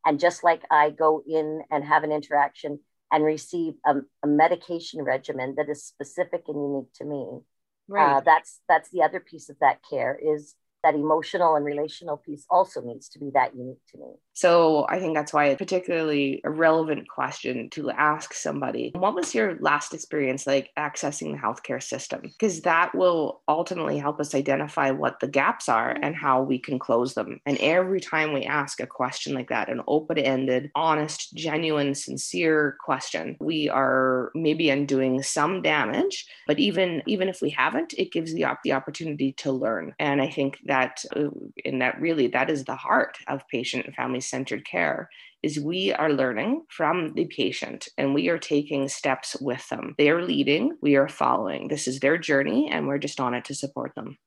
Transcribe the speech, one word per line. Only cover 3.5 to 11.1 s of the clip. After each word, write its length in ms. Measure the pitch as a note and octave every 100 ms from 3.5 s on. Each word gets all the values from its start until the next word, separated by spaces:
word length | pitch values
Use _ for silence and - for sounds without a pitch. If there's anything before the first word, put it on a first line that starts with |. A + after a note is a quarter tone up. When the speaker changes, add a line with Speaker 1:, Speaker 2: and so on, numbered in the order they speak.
| F3 D#3+ D3+
Speaker 1:
a, 120 | C#3+ C#3+ C3+ _
a 40 | D3
medication 760 | D3 E3 F3 - E3+ E3 -
regimen 540 | C#3 C3 C3 C#3+ C3 C#3
that 100 | D3
is 160 | D3
specific 600 | - _ C#3+ - F3+ E3+ -
and 80 | C#3+
unique 360 | C#3+ C#3 C3
to 100 | _
me, 360 | C#3+ C#3+ G#2 B2+ _ _ _ _ -
Speaker 2:
Right. 300 | G3+ D3 C#3
Speaker 1:
uh, 40 |
that's, 400 | D3 D#3+ - - -
that's 220 | D#3+ -
the 140 | F3+
other 180 | D#3 G#2+
piece 300 | _ D#3+ -
of 80 | -
that 200 | C#3 - -
care 280 | C#3 B2 D3
is 360 | D3+ D3+ D3 _ _ _
that 120 | D#3+
emotional 640 | D3+ D3+